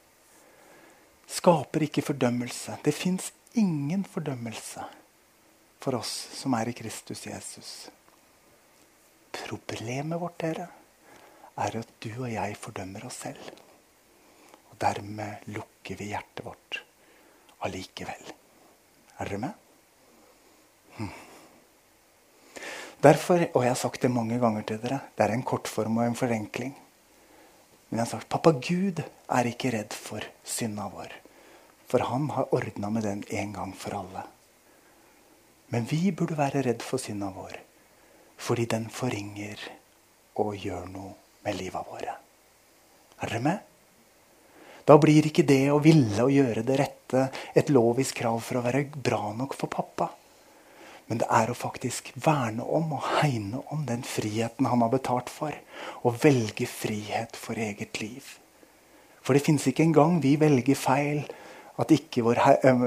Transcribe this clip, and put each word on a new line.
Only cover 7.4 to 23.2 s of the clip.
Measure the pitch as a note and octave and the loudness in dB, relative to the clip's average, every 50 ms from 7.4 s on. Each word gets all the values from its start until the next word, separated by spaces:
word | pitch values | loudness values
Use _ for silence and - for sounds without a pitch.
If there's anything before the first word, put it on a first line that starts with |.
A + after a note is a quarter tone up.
| - - - G#2 - - - - - - - _ _ _ _ _ _ _ _ _ _ _ _ _ _ _ _ _ _ _ _ _ _ _ _ _ _ _ - | -12 -14 -16 -16 -16 -16 -16 -16 -18 -20 -20 _ _ _ _ _ _ _ _ _ _ _ _ _ _ _ _ _ _ _ _ _ _ _ _ _ _ _ -14
Problemet | - - - A2 - _ - G#2+ G2+ A2 A#2 B2+ C#3 D3 D#3+ E3+ E3 | -12 -12 -10 -12 -12 _ -10 -10 -10 -8 -8 -6 -6 -4 -4 -4 -4
vårt, | F3 E3+ - - | -6 -8 -8 -6
dere, | E3 D#3+ D#3+ - F3 - - - - _ _ _ _ - - - - - - - - - - - | -4 -4 -4 -6 -8 -12 -14 -20 -20 _ _ _ _ -20 -20 -20 -20 -20 -20 -20 -20 -16 -8 -6
er | A2 G#2 A2 A2+ | -4 -4 -4 -6
at | A2+ - - - - | -10 -10 -14 -14 -12
du | A2+ G#2+ | -10 -8
og | B2 C3 A#2+ A2+ | -8 -6 -6 -4
jeg | G2+ - G#2 G2+ - | -4 -6 -6 -8 -10
fordømmer | - B2 G#2+ G2 G2 F#2+ G2 - A#2+ B2 | -12 -12 -10 -10 -10 -10 -12 -12 -12 -14
oss | - - - | -12 -12 -12
selv. | B2+ - - - - - - - - - _ _ _ _ _ _ _ _ _ _ _ _ _ - - - - _ - | -12 -12 -12 -16 -18 -18 -20 -20 -20 -20 _ _ _ _ _ _ _ _ _ _ _ _ _ -20 -20 -20 -20 _ -18
Og | - - | -8 -4
dermed | A2 G2+ G#2 G#2+ G2+ G2+ G#2+ G#2+ G#2 G#2 G#2+ - - G#2+ G#2 | -2 -2 -2 -4 -8 -10 -10 -10 -10 -10 -10 -14 -14 -12 -12
lukker | A2 - - _ _ - - G2 F#2 | -12 -12 -14 _ _ -14 -14 -12 -10
vi | G2+ G#2 G#2 | -10 -8 -8
hjertet | - - - - - - | -10 -10 -12 -14 -14 -14
vårt | A2+ - - _ - - - - _ _ _ _ _ - - - _ _ _ _ _ - - - | -14 -16 -18 _ -12 -12 -12 -12 _ _ _ _ _ -20 -20 -20 _ _ _ _ _ -14 -10 -8
allikevel. | G2+ F2+ F#2 F#2+ - - - - - - - - - - _ _ _ _ _ _ _ _ _ _ _ _ _ _ _ - - | -8 -8 -8 -12 -12 -14 -14 -12 -12 -12 -14 -14 -18 -20 _ _ _ _ _ _ _ _ _ _ _ _ _ _ _ -12 -10
Er | G2+ - | -8 -8
dere | G2+ G#2 A#2 | -6 -6 -6
med? | E3 A3+ - _ _ _ _ _ _ _ _ _ _ - - _ _ _ _ _ _ _ _ _ _ _ _ _ _ - - | -8 -8 -10 _ _ _ _ _ _ _ _ _ _ -20 -20 _ _ _ _ _ _ _ _ _ _ _ _ _ _ -12 -10
Hm. | G#2+ F2+ - - - - - - - - - - _ _ _ _ _ _ _ _ _ _ _ _ _ _ _ _ _ - - - - - - - - - - - - | -10 -10 -10 -14 -20 -20 -20 -20 -20 -20 -20 -20 _ _ _ _ _ _ _ _ _ _ _ _ _ _ _ _ _ -20 -18 -14 -14 -12 -12 -12 -14 -16 0 6 8
Derfor, | C#3+ D#3 D3+ | 8 8 8